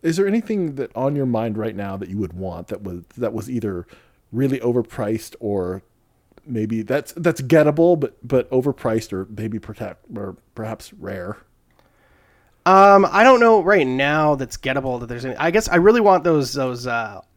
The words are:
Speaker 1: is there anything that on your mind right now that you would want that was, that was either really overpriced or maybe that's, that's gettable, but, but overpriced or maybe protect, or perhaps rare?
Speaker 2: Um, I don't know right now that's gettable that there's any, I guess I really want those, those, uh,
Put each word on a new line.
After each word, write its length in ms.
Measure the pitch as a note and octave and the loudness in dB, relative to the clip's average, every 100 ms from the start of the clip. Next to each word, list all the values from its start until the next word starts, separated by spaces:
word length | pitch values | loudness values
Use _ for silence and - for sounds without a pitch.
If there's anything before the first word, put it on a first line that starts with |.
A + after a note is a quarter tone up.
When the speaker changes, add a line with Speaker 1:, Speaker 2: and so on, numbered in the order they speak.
Speaker 1:
is 160 | E3 E3 | -4 0
there 100 | G3 | 0
anything 480 | A3 A3+ G#3+ E3 C#3 | 0 -2 -4 -4 -4
that 200 | B2 A2+ | -8 -4
on 200 | C3+ D3 | -2 0
your 100 | C3 | 0
mind 300 | A2+ A2+ G#2+ | 0 -2 -4
right 180 | A2 G2 | -6 -6
now 220 | G2 G2 | -8 -8
that 120 | F2+ | -8
you 80 | G2+ | -6
would 160 | F#2 | -6
want 340 | F2 F#2+ F2 F2 | -8 -10 -10 -10
that 120 | G#2+ | -10
was, 200 | G2 F2 E2+ - | -10 -12 -14 -8
that 140 | A#2 | -6
was 160 | A2 G#2 | -6 -8
either 360 | B2 G#2+ F2+ F2+ - _ _ _ | -6 -6 -6 -10 -18 _ _ _
really 280 | A2+ C#3 C3 | -4 -2 0
overpriced 760 | A#2+ A#2+ A2+ - G#2 A2 - - | 0 -2 -2 -6 -6 -6 -8 -10
or 420 | A2 G2+ F2+ F#2+ - _ _ _ _ _ - | -6 -4 -4 -8 -12 _ _ _ _ _ -10
maybe 360 | A#2 G#2+ A2+ | -6 -4 -4
that's, 320 | G#2 C#3 - | -2 -4 -4
that's 280 | - E3+ - | -4 -4 -4
gettable, 580 | C3 D#3+ D3+ D3 E3+ E3+ | 2 4 4 4 4 2
but, 160 | C#3 - B2 | 0 -8 -2
but 220 | C3 A#2+ | -2 0
overpriced 600 | C3 C#3 - A#2+ A2 - | 0 -2 -2 -2 -2 -4
or 120 | F#2+ G2 | -8 -8
maybe 300 | G#2+ A2 G#2+ | -8 -8 -8
protect, 440 | - G#2+ G#2 - - A2 | -10 -12 -14 -14 -16 -12
or 200 | G2+ F2+ _ - | -10 -12 _ -12
perhaps 380 | A2 G#2+ - | -10 -10 -14
rare? 440 | G#2 F#2 F#2+ F2+ G#2 _ _ _ _ _ _ _ _ _ _ _ _ - | -16 -12 -10 -10 -12 _ _ _ _ _ _ _ _ _ _ _ _ 4
Speaker 2:
Um, 420 | F#3+ G3+ G3 F#3+ | 8 8 8 6
I 140 | F#3+ | 4
don't 160 | B3 B3+ | 6 6
know 220 | A#3 A3 | 6 4
right 240 | F3 G3+ C3 | 4 2 2
now 480 | B2+ C#3+ D3+ D3+ C#3 | 0 0 2 0 0
that's 220 | B2+ - | -4 -8
gettable 420 | C3+ C3+ C3 B2 | -6 -4 -4 -6
that 80 | A#2 | -8
there's 180 | A#2+ B2+ | -10 -8
any, 100 | - | -4
I 160 | E3 | 0
guess 160 | F#3+ - | 0 2
I 60 | F3 | 4
really 260 | F#3 A#3+ | 6 6
want 220 | G#3 F#3 | 6 4
those, 300 | E3+ D#3 C3 | 4 2 0
those, 340 | C#3 C3 B2 B2 | -4 -6 -6 -6
uh, 340 | A#2 A2 G2+ - | -6 -6 -10 -20